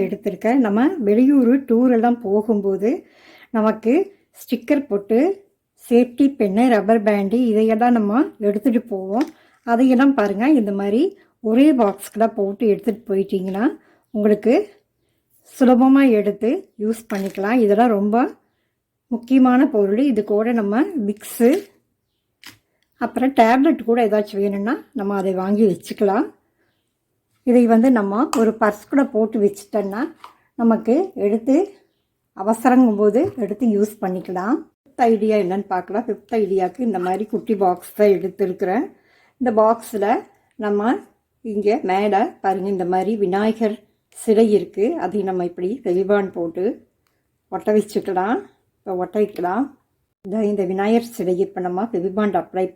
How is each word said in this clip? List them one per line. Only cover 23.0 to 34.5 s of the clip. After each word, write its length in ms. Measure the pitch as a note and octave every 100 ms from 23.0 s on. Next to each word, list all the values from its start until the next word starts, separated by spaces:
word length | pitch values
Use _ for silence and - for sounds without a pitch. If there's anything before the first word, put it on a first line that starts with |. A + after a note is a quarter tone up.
| A#3+
அப்புறம் 280 | B3 C4+ C4+
டேப்லெட் 420 | A3+ B3+ D#4 - A3+
கூட 100 | A#3+ A3
ஏதாச்சும் 340 | G#3+ G#3 G3
வேணும்னா 320 | G3+ G3+ G#3 G4 - A#3
நம்ம 180 | G3 G3
அதை 120 | F#3+ F#3
வாங்கி 240 | F#3+ G#3 G#3+
வச்சுக்கலாம். 560 | E3+ - G#3+ G3+ G#3 G#4 - _ _ _ _ _ _ _ _ _ _ B3+
இதை 160 | A#3+ A#3
வந்து 180 | A3+ C4 A#3+
நம்ம 260 | G3 G#3 D#4+ C4+
ஒரு 100 | A3+ A3
பர்ஸ்குள்ள 440 | G#3+ G#3 - C#4 C#4 G#3+
போட்டு 220 | A3 A3 G3+
வச்சுட்டோன்னா 580 | - - G#3+ G3 G3+ E4 - - _ _ -
நமக்கு 340 | A#3 A3 A3 C#4 F#4+ - G3+
எடுத்து 320 | A3 A#3 C#4+ G4+ - _ _ _ _ _ -
அவசரங்கும் 600 | G3 A3+ B3 B3+ B3 G3+
போது 200 | G#3 A3 F#4+ -
எடுத்து 240 | G3 G#3 A#3 G3+
யூஸ் 180 | G#3+ - F#3+
பண்ணிக்கலாம். 500 | F#3 - F3+ G3